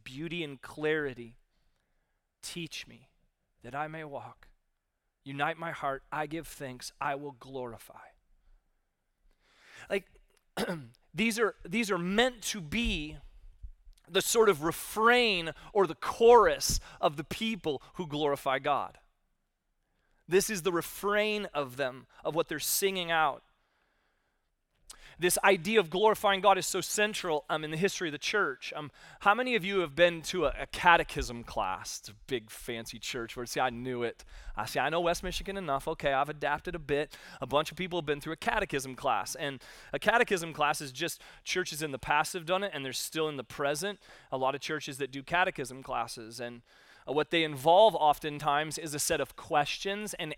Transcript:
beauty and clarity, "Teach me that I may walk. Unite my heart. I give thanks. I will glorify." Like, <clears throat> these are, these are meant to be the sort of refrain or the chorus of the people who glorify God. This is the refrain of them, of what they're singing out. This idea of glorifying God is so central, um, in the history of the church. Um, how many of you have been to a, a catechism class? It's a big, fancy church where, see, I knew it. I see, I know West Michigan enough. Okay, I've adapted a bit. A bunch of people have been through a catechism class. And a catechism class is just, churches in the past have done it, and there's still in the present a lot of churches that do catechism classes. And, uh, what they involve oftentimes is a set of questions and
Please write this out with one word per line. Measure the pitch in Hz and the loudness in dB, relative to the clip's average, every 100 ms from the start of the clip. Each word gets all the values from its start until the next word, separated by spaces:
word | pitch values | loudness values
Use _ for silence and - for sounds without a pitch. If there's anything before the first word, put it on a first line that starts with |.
beauty | 127 135 165 175 | -16 -12 -8 -6
and | 147 135 | -8 -10
clarity, | - 151 156 156 139 123 113 - _ _ _ _ _ _ _ _ _ _ | -14 -4 0 0 -2 -6 -14 -20 _ _ _ _ _ _ _ _ _ _
"Teach | - 175 160 - 117 | -12 -10 -8 -10 -14
me | 117 135 _ _ _ _ _ | -20 _ _ _ _ _ _
that | 120 | -10
I | 139 156 | -6 -6
may | 160 | -8
walk. | 151 131 120 - - _ _ _ _ _ _ _ | -10 -12 -14 -20 -20 _ _ _ _ _ _ _
Unite | 139 139 151 160 | -10 -2 -2 -2
my | 165 | -8
heart. | 143 143 135 - | -4 -4 -4 -6
I | 147 151 | -6 -4
give | 165 - | -6 -10
thanks. | - 135 127 - - | -10 -12 -10 -14 -6
I | 143 | -6
will | 139 143 | -4 -8
glorify." | 120 131 135 120 107 - - - _ _ _ _ _ _ _ _ _ _ _ _ _ _ _ - - - | -14 -12 -10 -8 -12 -18 -20 -20 _ _ _ _ _ _ _ _ _ _ _ _ _ _ _ -20 -20 -6
Like, | 196 - - _ _ _ - | -6 -6 -16 _ _ _ -6
<clears throat> | 220 165 120 - _ | -4 -6 -10 -20 _
these | 156 226 214 | 0 0 2
are, | 202 - | 0 0
these | 175 220 202 | -4 -2 0
are | 180 | 0
meant | 175 208 254 240 | 2 2 2 0
to | - 214 | -6 -6
be | 151 220 226 170 151 151 - - - - - - - - - | -4 -2 0 -2 -4 -12 -16 -20 -20 -16 -16 -16 -20 -20 -2
the | 180 | 0
sort | - 226 214 | 4 6 6
of | 147 | 6
refrain | 160 - - 214 226 247 233 180 160 - - | 0 -2 -4 4 6 6 6 2 -2 -8 0
or | 202 170 | 2 2
the | |
chorus | - - - 233 240 180 131 - - - - | 0 -6 6 12 12 10 4 0 -2 -4 0
of | 175 147 | 0 0
the | |
people | 151 - 226 214 156 131 - | -6 -6 -4 -2 -4 -4 -6
who | - 160 | -10 -6
glorify | 147 147 139 139 135 | 0 0 0 0 0
God. | 143 127 92 - _ _ _ _ _ _ _ _ _ _ _ _ - | 0 0 -2 -12 _ _ _ _ _ _ _ _ _ _ _ _ 2
This | 185 208 | 2 2
is | 196 | 0
the | 175 | 0
refrain | 170 - - 202 208 214 208 196 | 0 -2 -4 0 2 2 -2 -4
of | 147 131 127 | -4 -4 -4
them, | 131 127 120 - | -4 -6 -16 -8
of | 156 | -2
what | 156 - | -2 -2
they're | 147 | -4
singing | - - 196 190 170 | -2 0 0 0 0
out. | 165 147 123 - _ _ _ _ _ _ _ _ _ _ _ _ _ - - - - | 2 2 -2 -12 _ _ _ _ _ _ _ _ _ _ _ _ _ -20 -20 -20 -2
This | 175 - | 2 4
idea | 196 196 175 220 | 4 4 4 2
of | 165 | 2
glorifying | 185 214 196 208 196 | 4 4 4 2 6
God | 196 185 | 6 4
is | - | 2
so | 185 | -4
central, | - 220 208 - 180 151 - | -2 0 0 0 -2 -2 -2
um, | 156 | -4
in | 156 | -4
the | 160 | 0
history | 190 - 170 | 0 0 -6
of | |
the | 143 | -4
church. | - 214 165 127 - | -2 0 0 -2 -10
Um, | 151 147 - - - | -10 -10 -14 -20 2
how | 202 | 4
many | 220 254 | 4 2
of | 226 | 0
you | 190 196 | 0 0
have | 160 | 0
been | 139 175 165 | 4 4 4
to | - 180 139 | -4 0 0
a, | 117 | 0
a | 139 | -6
catechism | - 180 170 - 147 117 120 | 4 6 6 4 -4 -6 -8
class? | - 113 95 92 - - | -8 -4 -4 -4 -8 -12
It's | - | -14
a | 104 - | -20 -6
big, | 123 110 | -6 -6
fancy | - - 117 110 113 | -12 -10 -8 -10 -10
church | - 127 120 127 | -8 -6 -8 -8
where, | |
see, | 120 147 | -4 0
I | 127 | 0
knew | 120 127 123 | -2 -6 -2
it. | 117 - - - - 104 | -4 -6 -16 -14 -8 -6
I | |
see, | 113 143 | -4 -2
I | 139 | 0
know | 170 | 2
West | 170 175 | 0 0
Michigan | 185 - 180 196 | -4 -6 -8 -6
enough. | 165 139 156 | -4 -2 -4
Okay, | 165 143 | -2 0
I've | 135 147 | 2 0
adapted | 151 143 151 180 | -2 -2 -2 -4
a | 170 | -8
bit. | 143 143 147 - - - | -2 -2 -2 -10 -20 -10
A | 123 | 0
bunch | 139 156 | 0 0
of | 156 | -6
people | 185 175 | -4 -4
have | 147 | -2
been | 143 | -4
through | 156 | -6
a | 165 | -4
catechism | 226 226 190 139 131 | -2 0 0 -4 -4
class. | 123 135 104 - | -4 -2 -2 -2
And | - 143 135 - - - | -6 -6 -8 -14 -20 -8
a | 147 | 0
catechism | 208 233 233 185 165 | 2 4 4 0 -2
class | 147 147 151 | 0 0 0
is | 139 | -6
just, | 127 165 - - - | -6 -6 -6 -14 -16
churches | - 185 175 151 | -6 -4 -4 -6
in | 156 | -6
the | 127 | -6
past | - 151 156 | 0 0 0
have | 180 160 | -4 -2
done | 185 | -2
it, | 202 | -2
and | 151 | -6
there's | 135 - | -6 -6
still | - 160 156 | -6 -4 -4
in | 139 | -4
the | |
present | - - 143 147 202 190 - - - | -10 -2 -2 0 -4 -8 -16 -20 -8
a | 131 | -2
lot | 131 | 0
of | 139 | -2
churches | - 156 - 135 | -4 -6 -6 -6
that | 135 | -8
do | 139 | -8
catechism | 131 170 185 - 123 131 | -2 2 2 0 -8 -10
classes. | 135 123 117 - 110 120 | -6 -6 -4 -8 -12 -10
And, | 120 120 - - - - - | -10 -12 -20 -20 -20 -14 -2
uh, | |
what | 147 147 | 0 2
they | 165 | 2
involve | 156 139 151 180 220 | 0 2 6 8 8
oftentimes | 170 151 143 156 147 151 143 156 151 | 6 4 4 -2 -4 0 0 -2 -6
is | 160 | -6
a | 143 | -4
set | - 156 | 0 0
of | 131 | -2
questions | - - 151 143 - 196 202 208 | -8 0 2 2 -2 -6 -6 -6
and | - 156 | -8 -8